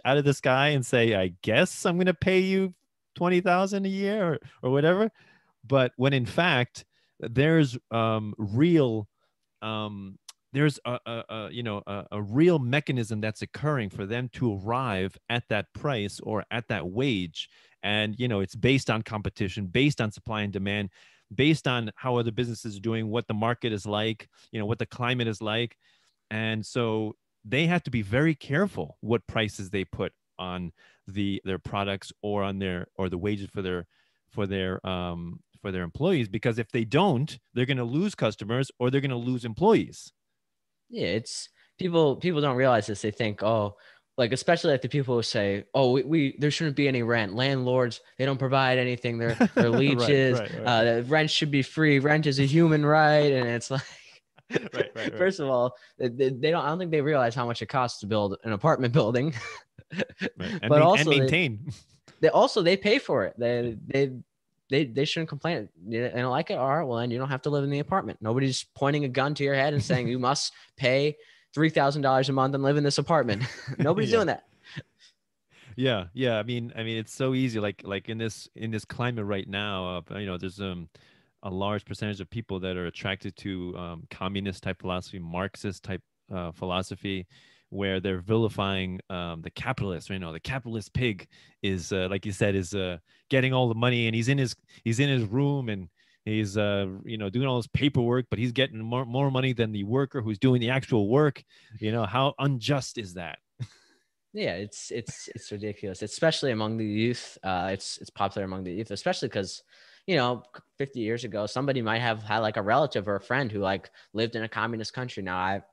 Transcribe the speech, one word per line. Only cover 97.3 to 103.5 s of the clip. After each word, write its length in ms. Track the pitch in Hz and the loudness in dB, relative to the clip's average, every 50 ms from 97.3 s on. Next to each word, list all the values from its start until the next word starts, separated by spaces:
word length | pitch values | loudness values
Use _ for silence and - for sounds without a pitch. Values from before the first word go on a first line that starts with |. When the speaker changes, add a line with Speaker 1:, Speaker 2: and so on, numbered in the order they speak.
| 95 123 135 | -2 0 0
Speaker 1:
all 100 | 135 127 | 0 0
this 100 | 123 113 | 0 -2
paperwork, 580 | - - - 131 147 - 135 117 117 120 131 123 - | -2 0 2 2 2 2 2 2 2 2 0 0 -2
but 80 | - | -2
he's 140 | 98 120 123 | -2 -2 0
getting 280 | 117 131 135 139 - 110 | 2 0 0 0 -2 -6
more, 260 | 110 113 120 127 131 | -6 -4 -4 -4 -4
more 260 | 117 117 135 143 139 | -2 0 0 2 2
money 220 | 131 127 131 131 123 | 2 2 0 0 0
than 180 | 113 113 107 | 0 0 0
the 140 | 107 104 98 | -2 -4 -2
worker 360 | 101 117 135 139 127 - 135 | 0 0 0 0 0 -2 -4
who's 160 | 107 110 107 | -4 -4 -2
doing 220 | 92 - 131 127 123 | 2 4 4 4 4
the 100 | 113 117 | 2 0
actual 380 | 131 135 - - 127 110 101 | 0 -2 0 0 2 2 4
work. 360 | 101 120 147 151 143 - - - _ _ _ _ - 113 104 | 4 4 4 4 2 0 -4 -12 _ _ _ _ -18 -10 -6
You 140 | 107 107 113 | -4 -2 0
know, 120 | 117 110 | 0 -2
how 280 | 95 104 127 135 143 - - | 0 0 2 0 0 0 0
unjust 580 | 135 143 139 120 107 113 147 135 120 - - | -2 -2 -2 -2 0 0 0 0 -2 -6 -8
is 160 | 120 107 90 87 | -10 -10 -10 -10
that? 260 | 90 85 80 - - _ _ | -10 -10 -10 -10 -12 _ _